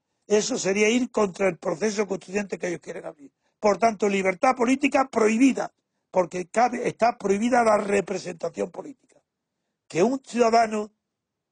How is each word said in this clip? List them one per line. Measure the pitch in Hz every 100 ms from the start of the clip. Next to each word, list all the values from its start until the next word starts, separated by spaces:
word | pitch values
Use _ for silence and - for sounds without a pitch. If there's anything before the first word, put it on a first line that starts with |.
| _ _
Eso | - 208 208 247
sería | 180 196 214
ir | 240 247
contra | - 208 170 196
el | 170
proceso | 190 170 220 202 202
constituyente | 185 - 196 202 185
que | 180
ellos | 165
quieren | - 170 170
abrir. | 165 139 _ _ _
Por | 214 190
tanto, | 226 220 208
libertad | 196 190 180 262
política | 254 240 269 285 277 269
prohibida, | 226 214 220 269 202 - _ _ _ _
porque | 185 175 180 175
cabe, | - 240 240 240
está | 147 226 240
prohibida | 202 202 240 247
la | 226 208
representación | 202 202 180 190 151 175 170 160 196
política. | 170 302 269 _ _ _ _ _ _ _ _ _
Que | 151
un | 208 269
ciudadano | - 226 233 226 226 214 214 _ _ _ _ _ _